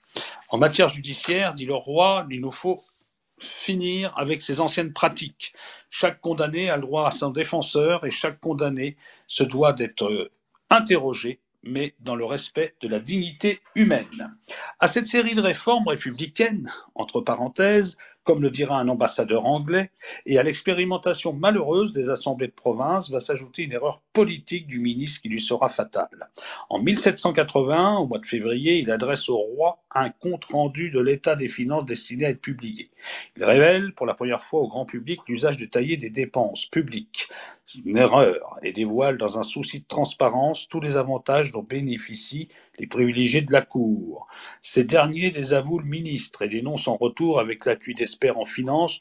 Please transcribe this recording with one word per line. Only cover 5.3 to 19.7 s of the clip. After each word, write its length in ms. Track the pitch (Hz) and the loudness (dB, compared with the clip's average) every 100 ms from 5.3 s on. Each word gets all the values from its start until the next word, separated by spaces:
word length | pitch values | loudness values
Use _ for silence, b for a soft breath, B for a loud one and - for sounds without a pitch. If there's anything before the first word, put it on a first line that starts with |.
| - - B B B B | -12 -14 B B B B
Chaque 300 | - 180 - | 0 0 0
condamné 500 | 165 156 151 165 185 | -2 0 -2 0 0
a 60 | 143 | -2
le 60 | |
droit 260 | 135 151 147 | -2 0 0
à 20 | |
son 200 | - 143 | 0 -2
défenseur 760 | 135 156 165 127 147 156 170 147 | -2 -2 -2 0 2 2 2 -2
et 40 | |
chaque 280 | - 156 143 | -4 -4 -4
condamné 580 | 165 147 143 131 143 147 b b - | -4 -2 -2 -2 -6 -8 b b -6
se 160 | - | -2
doit 300 | 127 131 147 | 0 4 4
d'être, 320 | 123 113 - | 4 -2 -2
euh, 260 | 104 104 90 _ _ _ - | -2 -2 -4 _ _ _ 4
interrogé, 720 | 226 220 170 135 123 120 131 _ _ | 4 6 2 2 -4 -6 -8 _ _
mais 320 | 117 135 143 - | -8 -6 -6 -8
dans 160 | 123 | -8
le 100 | 117 | -6
respect 520 | 117 139 - 156 160 - | -4 -4 -4 -4 -4 -4
de 60 | 117 | -4
la 140 | 110 | -4
dignité 600 | 120 190 175 147 208 196 _ | -2 -2 -2 -2 -2 -2 _
humaine. 600 | - 202 135 - - - - B B B - | 4 4 4 0 -10 -12 -14 B B B 0
À 80 | 175 | 2
cette 220 | 240 226 | 2 2
série 260 | 240 233 | 2 2
de 80 | 220 | 2
réformes 460 | 190 165 226 240 190 | 2 2 2 2 2
républicaines, 840 | 147 135 123 156 - 226 208 123 B B | -2 -6 -8 -4 0 0 0 -6 B B
entre 260 | - 110 120 | -10 -4 -2
parenthèses, 800 | 117 120 123 - 196 208 190 B B B | -2 -2 -2 2 4 4 2 B B B
comme 180 | - 156 | 2 4
le 80 | 139 | 2
dira 280 | 131 147 135 | 0 0 2
un 100 | 123 | 2
ambassadeur 580 | 120 120 - 110 113 120 | 2 2 2 2 2 2
anglais, 440 | 147 147 | 2 2